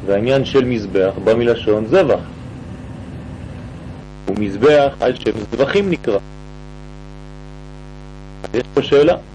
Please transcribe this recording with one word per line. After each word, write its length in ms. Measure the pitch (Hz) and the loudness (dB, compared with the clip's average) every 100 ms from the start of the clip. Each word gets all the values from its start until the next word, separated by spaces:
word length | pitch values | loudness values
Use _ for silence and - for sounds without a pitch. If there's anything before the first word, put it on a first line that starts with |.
| 98 | 2
והעניין 400 | 101 117 135 127 | 2 4 4 4
של 200 | 139 123 | 4 4
מזבח 460 | 117 101 95 95 95 | 0 0 2 2 4
בא 100 | 98 | 4
מלשון 520 | 113 117 117 - 107 110 | 4 4 2 4 2 4
זבח. 340 | 175 151 90 - - - - - - - - - - - - - - - - - - - - - | 4 6 2 0 -12 -14 -14 -14 -14 -12 -12 -12 -12 -12 -12 -12 -12 -12 -12 -12 -14 -14 -10 -6
ומזבח 680 | 101 104 98 135 147 139 - | -2 -2 4 6 8 6 2
על 160 | 123 123 | 0 0
שם 160 | 113 110 107 | -2 -2 -6
זבחים 380 | 117 139 202 202 | 0 2 2 2
נקרא. 300 | 160 123 98 - - - - - - - - - - - - - - - - - - - - - - - | 0 0 -2 -2 -16 -16 -16 -16 -16 -16 -16 -16 -16 -16 -16 -16 -16 -16 -16 -16 -16 -16 -16 -16 -14 -6
יש 100 | 113 - | -6 -2
פה 100 | 143 | -2
שאלה. 320 | 139 143 151 - - | 2 4 4 2 -4